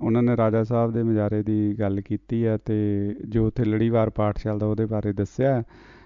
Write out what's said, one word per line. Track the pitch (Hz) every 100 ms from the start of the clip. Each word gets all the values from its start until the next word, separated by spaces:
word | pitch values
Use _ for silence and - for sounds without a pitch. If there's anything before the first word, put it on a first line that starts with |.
ਉਹਨਾਂ | 117 113
ਨੇ | 120 117
ਰਾਜਾ | 110 110
ਸਾਹਿਬ | 107 117 117
ਦੇ | 113
ਮਜਾਰੇ | 113 107 104 107
ਦੀ | 107 107 104 104
ਗੱਲ | 101 98
ਕੀਤੀ | 98 104 - 117 113
ਆ | 110
ਤੇ | - 107 104 101 101 104 -
ਜੋ | 113 110
ਉੱਥੇ | - 110
ਲੜੀਵਾਰ | 107 117 117 110
ਪਾਠ | 107 104 104
ਚੱਲਦਾ | 107 107 107
ਉਹਦੇ | 107 110
ਬਾਰੇ | 110 104
ਦੱਸਿਆ। | 98 98 - 131 127 113 - - -